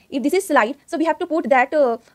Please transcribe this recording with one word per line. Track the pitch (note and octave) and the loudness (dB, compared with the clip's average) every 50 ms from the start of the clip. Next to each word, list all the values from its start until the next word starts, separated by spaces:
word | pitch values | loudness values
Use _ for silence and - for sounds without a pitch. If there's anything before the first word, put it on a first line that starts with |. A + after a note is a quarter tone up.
| _ _ | _ _
If | A#3+ C#4 | -8 -4
this | A3+ C#4+ E4 | -2 0 0
is | F#4+ G4 | 0 -2
slide, | - D4 C4 G#3+ A3 D4 - _ | 2 2 2 2 2 -2 -10 _
so | - E4+ | -10 -4
we | D4 D#4+ | -2 -2
have | E4+ D4+ - | -2 -2 -2
to | F4+ | -4
put | F4 D#4 E4+ D4 A3+ | -4 -2 -4 0 2
that, | C4+ B3+ B3+ B3+ D#4+ | 2 2 2 2 2
uh, | D4+ C#4 A#3+ A#3 A3+ _ _ | 2 2 2 0 -4 _ _